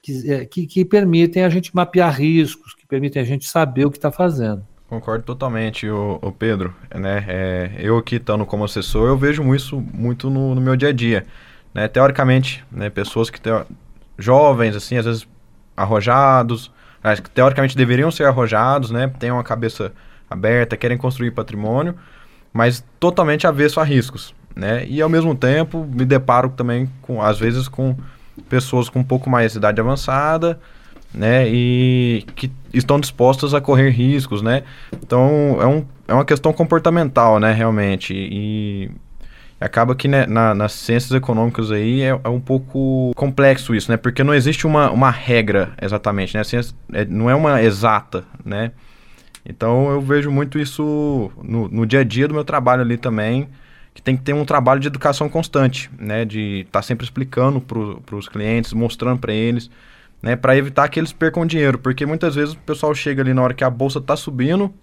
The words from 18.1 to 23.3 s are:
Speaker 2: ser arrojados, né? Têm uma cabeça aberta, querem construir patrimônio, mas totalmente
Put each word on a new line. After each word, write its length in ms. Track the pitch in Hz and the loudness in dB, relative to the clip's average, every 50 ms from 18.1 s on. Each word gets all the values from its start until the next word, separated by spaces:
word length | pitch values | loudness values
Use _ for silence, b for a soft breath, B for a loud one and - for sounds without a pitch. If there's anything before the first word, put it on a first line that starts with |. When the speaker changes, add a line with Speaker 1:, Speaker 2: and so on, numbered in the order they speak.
Speaker 2:
ser 140 | 160 - 151 | 0 2 2
arrojados, 680 | 139 127 127 120 110 110 107 117 131 139 143 131 113 | 2 4 4 0 2 2 2 2 2 2 0 0 -2
né? 160 | 117 120 131 135 131 - | -2 -2 -2 -4 -4 -6
Têm 140 | 120 120 | -4 -4
uma 100 | 123 123 | -2 -4
cabeça 500 | 120 - 117 113 117 113 - - 104 98 b b b b b b b _ | -2 -4 -4 -4 -4 -6 -4 -4 -8 -8 b b b b b b b _
aberta, 460 | - 92 95 107 120 120 120 117 113 | -8 -2 0 2 2 2 2 0 -2
querem 200 | - - 120 123 | -4 -2 -2 -2
construir 360 | 127 - 127 131 127 123 117 | 0 -2 -4 -4 -2 -4 -4
patrimônio, 640 | 117 - 107 - 110 104 104 107 117 135 156 175 175 175 b b b b b b b b b b | -4 -6 -8 -6 -8 -6 -4 -2 -2 -2 -2 -4 -6 -10 b b b b b b b b b b
mas 320 | - 113 117 123 123 117 - - - _ | -2 2 2 2 2 -2 -8 -20 -6 _
totalmente 440 | - 175 180 190 170 151 | 0 2 4 4 2 2